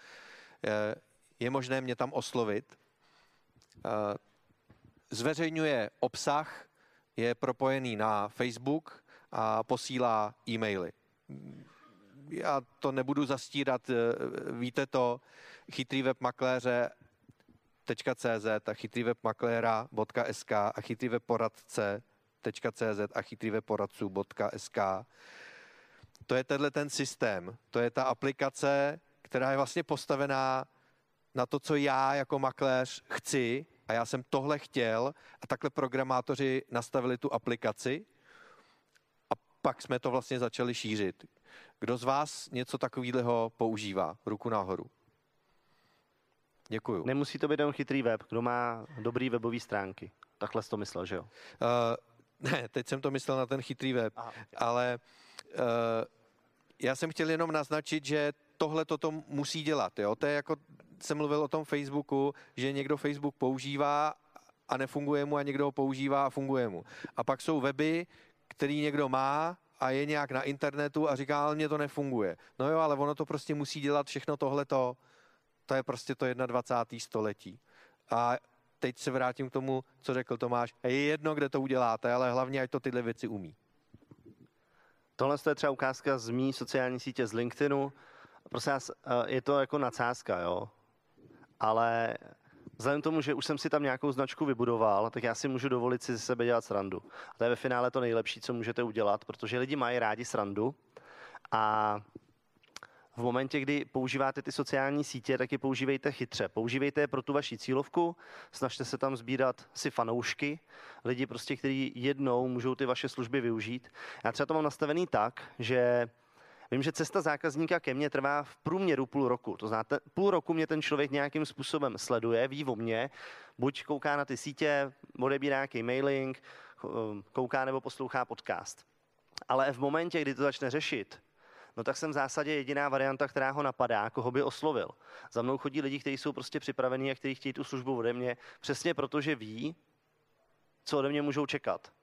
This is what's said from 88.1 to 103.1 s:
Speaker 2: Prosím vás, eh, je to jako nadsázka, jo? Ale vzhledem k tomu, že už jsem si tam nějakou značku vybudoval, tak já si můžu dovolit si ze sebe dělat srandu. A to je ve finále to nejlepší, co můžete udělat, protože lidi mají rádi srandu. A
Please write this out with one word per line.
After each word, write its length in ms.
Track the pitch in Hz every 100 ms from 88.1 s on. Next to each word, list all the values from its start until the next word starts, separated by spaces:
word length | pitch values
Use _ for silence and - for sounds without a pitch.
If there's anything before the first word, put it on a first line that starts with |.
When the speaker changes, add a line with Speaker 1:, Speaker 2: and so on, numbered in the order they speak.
| - - - -
Speaker 2:
Prosím 240 | 123 143
vás, 160 | 135 -
eh, 40 | - - 123 117
je 160 | 131
to 180 | 131 143
jako 180 | 135 147
nadsázka, 640 | 127 - 120 123 - 92
jo? 300 | 87 90 120 - _ _ _ _ - - - -
Ale 580 | 110 113 117 117 117 - - - _ - - -
vzhledem 240 | 131 143
k 20 |
tomu, 180 | 151 160
že 120 | 139
už 120 | 135 -
jsem 120 | 147
si 120 | 156
tam 140 | 151
nějakou 280 | 139 131 147
značku 340 | 131 135 - 147
vybudoval, 640 | 117 120 117 110 101 110
tak 140 | 120
já 120 | 117 117
si 120 | 139
můžu 220 | 127 131
dovolit 340 | 127 120 123
si 80 | -
ze 80 | 117
sebe 260 | - 120 120
dělat 200 | 117 -
srandu. 360 | 104 98 90 - - -
A 80 | -
to 60 |
je 60 | 117
ve 60 | 120
finále 360 | 135 123 123
to 80 | 131
nejlepší, 420 | 120 113 110 -
co 120 | -
můžete 300 | 120 113 117
udělat, 420 | 120 107 104 98 -
protože 340 | - 107 123
lidi 160 | 131 147
mají 240 | 120 123
rádi 260 | 110 107 123
srandu. 500 | 113 101 101 117 - _ - - - - - -
A 480 | 110 107 107 107 104 - - _ _ _ _ _ - - - -